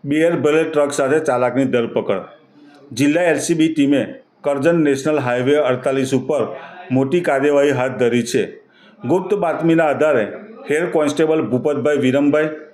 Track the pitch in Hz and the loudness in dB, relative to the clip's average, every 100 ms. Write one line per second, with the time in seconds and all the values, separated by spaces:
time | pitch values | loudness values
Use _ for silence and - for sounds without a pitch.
0 | 139 151 165 170 147 156 160 147 143 139 | -2 0 2 2 2 2 0 0 0 0
1 | 135 156 151 123 123 120 135 120 117 117 | 0 2 2 0 0 0 0 0 0 -4
2 | 104 98 - - _ _ - - - 120 | -2 -4 -6 -20 _ _ -20 -20 -16 -2
3 | 143 160 175 147 - 170 156 156 139 143 | 0 2 2 0 0 2 2 2 2 2
4 | 104 - _ _ 143 139 151 170 147 135 | 0 -8 _ _ -4 0 2 2 2 0
5 | 151 151 123 123 127 147 131 127 139 135 | 0 -2 0 0 2 2 2 0 -2 -2
6 | 131 131 - 147 110 - - - - 127 | 0 -2 -2 -4 -4 -8 -16 -20 -4 -2
7 | 135 175 170 139 143 143 143 127 127 110 | 0 0 0 0 2 2 2 0 -2 0
8 | 120 120 117 127 90 - _ _ - - | 0 0 0 -4 -4 -10 _ _ -20 -12
9 | 123 180 185 202 175 147 165 165 156 127 | -2 -2 0 -2 -2 0 2 2 2 2
10 | 151 135 101 - - - - 151 175 160 | 2 2 0 -8 -16 -20 -4 -4 0 0
11 | 147 143 156 160 120 123 147 - 135 147 | 0 0 0 0 0 -2 -2 -2 0 0
12 | 127 139 147 151 156 156 - | 2 2 2 2 0 -6 -18